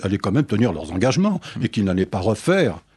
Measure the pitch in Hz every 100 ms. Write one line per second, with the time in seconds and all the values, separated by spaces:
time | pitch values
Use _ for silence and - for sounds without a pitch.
0 | 95 98 101 113 139 107 120 80 76 90
1 | 123 160 202 180 - - 113 110 98 92
2 | 95 98 95 104 - 190 135 73 -